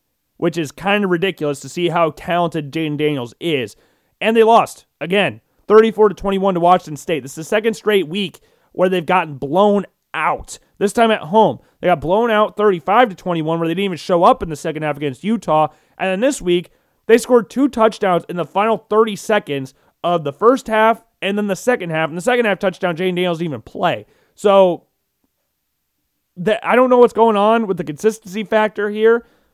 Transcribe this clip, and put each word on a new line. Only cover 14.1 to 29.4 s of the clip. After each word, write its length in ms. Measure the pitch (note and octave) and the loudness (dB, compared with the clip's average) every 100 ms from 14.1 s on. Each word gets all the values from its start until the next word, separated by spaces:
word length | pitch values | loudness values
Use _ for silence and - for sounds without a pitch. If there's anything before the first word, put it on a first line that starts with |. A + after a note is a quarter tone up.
| F3 | 2
up 180 | G3+ C4 | 4 2
in 60 | E3+ | -4
the 80 | D3+ | -8
second 260 | E3 D3+ | -8 -6
half 140 | D3+ C#3+ | -6 -4
against 280 | D3 B2+ | -6 -6
Utah. 440 | G3 A3+ - D#3 D3+ _ _ - | -4 -4 0 0 0 _ _ -8
And 120 | F#3+ | -6
then 100 | F#3+ | 0
this 220 | C4+ C4 | -2 -2
week, 280 | F3+ F3 E3+ _ _ _ - | -2 -2 -2 _ _ _ 2
they 120 | A#3 | 2
scored 320 | A#3 A#3+ - | 4 2 2
two 180 | A#3+ C#4 | -2 -2
touchdowns 560 | A#3 A3 - G3 E3+ - | 2 0 0 0 0 -2
in 80 | F3 | -8
the 80 | |
final 340 | D3+ F#3+ A3 G#3+ | -4 -2 0 -2
thirty 380 | - G#3+ A3+ G3 | -2 -2 -2 -4
seconds 580 | - G#3 - C#3 C3 _ _ - | -2 -2 -2 -8 -8 _ _ -8
of 220 | E3+ F3 | -4 -2
the 80 | C#3+ | -4
first 340 | C3+ A3 C4+ - | 0 2 2 0
half 380 | A3 A3 A3+ _ - | 2 2 0 _ -8
and 160 | F#3 G3+ | -4 -4
then 80 | G#3 | -4
the 100 | F#3 | -4
second 340 | B3 A#3+ F3 | -2 -4 -4
half. 200 | D#3 D#3+ | -4 -4
In 40 | |
the 60 | F3 | -4
second 240 | A3+ B3 | -2 0
half 140 | A3 F#3 | 0 0
touchdown, 380 | G3 - F3+ D#3+ | -4 -2 -4 -2
Jayden 200 | F#3 F3+ | -4 -2
Daniels 220 | F3+ E3 | -2 -2
didn't 140 | E3+ | -6
even 100 | A#2+ | -8
play. 440 | - - F3+ A2 - _ _ | -12 -4 -4 -4 -10 _ _
So, 540 | _ G#3 G3 F#3 E3 _ _ _ _ _ _ _ _ _ _ _ _ _ _ _ - | _ 4 6 4 2 _ _ _ _ _ _ _ _ _ _ _ _ _ _ _ -6
that, 300 | F3+ G3+ E3 | -2 -2 2
I 80 | A#3 | 2
don't 140 | B3+ | 4
know 80 | B3 | 6
what's 140 | A#3 | 4
going 240 | G#3 A3+ G3+ | 4 2 4
on 300 | G#3+ A3+ G#3 | 2 2 0
with 120 | F3 | -4
the 60 | |
consistency 600 | D3+ D3 G#3+ G#3+ F#3 G3 | -6 -2 -2 -2 -10 -10
factor 460 | F#3+ G#3+ G#3+ G#3+ G#3 | -2 0 0 -2 -6
here, 360 | G#3+ A3 A#3 - _ | 2 2 2 -2 _